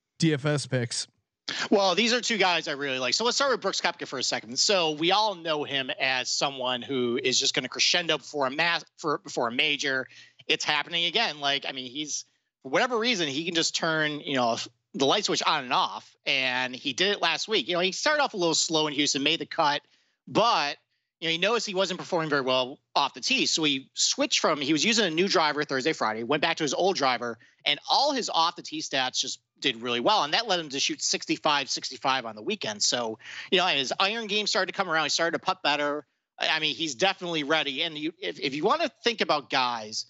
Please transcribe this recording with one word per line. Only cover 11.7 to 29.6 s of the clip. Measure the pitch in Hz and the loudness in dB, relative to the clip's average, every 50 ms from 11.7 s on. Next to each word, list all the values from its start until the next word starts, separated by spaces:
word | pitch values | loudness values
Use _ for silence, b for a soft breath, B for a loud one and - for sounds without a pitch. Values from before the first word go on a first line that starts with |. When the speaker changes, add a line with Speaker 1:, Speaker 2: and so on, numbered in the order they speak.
Speaker 2:
mean, | 139 131 127 123 | -8 -8 -10 -10
he's, | 120 147 151 143 - - - - _ _ _ _ _ _ - | -8 -8 -8 -8 -8 -10 -10 -12 _ _ _ _ _ _ -6
for | 131 | -2
whatever | 135 175 233 254 247 220 | 2 2 2 2 2 0
reason, | 226 247 240 180 165 143 | 0 0 0 0 0 -2
he | 131 151 165 | -2 -2 -4
can | 180 175 | -2 0
just | 165 156 - - | 0 0 0 -2
turn, | - 180 165 160 156 156 151 147 147 | -2 -2 0 0 0 0 -2 -2 -4
you | 156 - 143 | -6 -4 0
know, | 131 123 117 117 107 - - - _ _ _ - | 0 2 2 0 0 -4 -8 -14 _ _ _ -4
the | - 139 | 0 2
light | 135 170 214 196 | 2 4 2 2
switch | - 170 135 - | 0 0 0 0
on | 185 165 151 131 | 0 0 0 0
and | 123 139 | 0 2
off. | 175 170 170 196 214 - - - _ _ | 2 2 0 -2 -8 -14 -18 -20 _ _
And | 151 143 135 131 131 123 127 131 123 127 | -2 0 0 0 0 0 0 -2 -4 -6
he | 123 - 143 - | -6 -6 -6 -2
did | - 180 202 208 | 0 0 0 0
it | - | 0
last | 180 165 160 147 - - | 0 0 0 -2 -2 -2
week. | 220 190 123 160 | -2 -2 0 0
You | 175 | 0
know, | 170 | 0
he | 185 190 | 0 0
started | 180 - - 294 302 294 | -2 -2 0 2 2 2
off | 277 247 - | 2 0 0
a | 202 | 0
little | 175 165 156 | 0 2 2
slow | 143 - - 160 156 156 151 | 2 0 2 2 2 2 0
in | 143 | 0
Houston, | 139 147 139 - 139 135 | 0 0 0 0 0 2
made | - - 165 | 0 0 0
the | 220 | -2
cut, | - - - 160 147 147 147 - _ _ _ _ _ _ _ _ - | -6 -2 0 2 2 2 0 -4 _ _ _ _ _ _ _ _ -4
but, | 127 170 214 233 214 170 147 143 156 - _ _ _ _ _ _ _ _ | 0 2 4 4 4 2 0 -2 -4 -8 _ _ _ _ _ _ _ _
you | 165 160 | -4 -2
know, | |
he | 165 170 | 0 2
noticed | 180 202 240 226 - 214 | 2 2 2 2 0 -2
he | 185 | 0
wasn't | 185 196 165 185 165 | 0 0 0 -2 -6
performing | 147 - 190 170 160 156 | -6 -4 -2 -2 0 0
very | 151 143 | 0 0
well | 127 131 127 131 127 123 147 - _ _ - | 2 2 2 2 2 0 -4 -12 _ _ 0
off | 160 143 131 - | 0 0 0 -2
the | - | -4
tee. | - - 262 247 165 | -2 0 0 2 2
So | 120 - 170 160 | 2 0 2 2
he | 151 139 135 135 - _ | 2 2 0 -2 -6 _
switched | - - - - - 285 - - - | -2 0 0 2 0 0 0 2 2
from, | - 196 156 143 | 2 2 2 2
he | 143 131 160 | 2 2 2
was | 147 147 | 2 2
using | 214 233 220 214 | 2 4 4 2
a | 175 | 2
new | 156 165 190 196 | 2 2 0 2
driver | 160 180 160 151 143 147 151 | 4 4 4 2 2 0 -2
Thursday, | - 139 131 120 160 151 | -2 -2 -2 0 0 0
Friday, | - 123 110 107 110 117 | 0 0 -2 0 -2 -2
went | 113 147 151 | 0 0 2
back | 151 165 165 - | 2 0 0 0
to | 160 | 0
his | 139 175 | -2 0
old | 170 175 196 185 131 | 2 2 0 2 2
driver, | 139 131 123 113 123 117 113 b b b b b b | 2 2 2 0 -2 -6 -8 b b b b b b
and | 147 147 - - - | 0 0 0 0 2
all | 165 214 262 302 | 2 2 4 2
his | 285 254 185 - | 2 0 -2 -2
off | - 165 165 170 - | 0 2 2 2 0
the | - 131 | -4 -10
tee | - 156 156 | -10 -10 -10
stats | 147 - - 135 131 127 - - | -6 -4 -2 0 0 0 -2 -2
just | - 123 - - _ _ _ | -4 -4 -6 -10 _ _ _
did | _ | _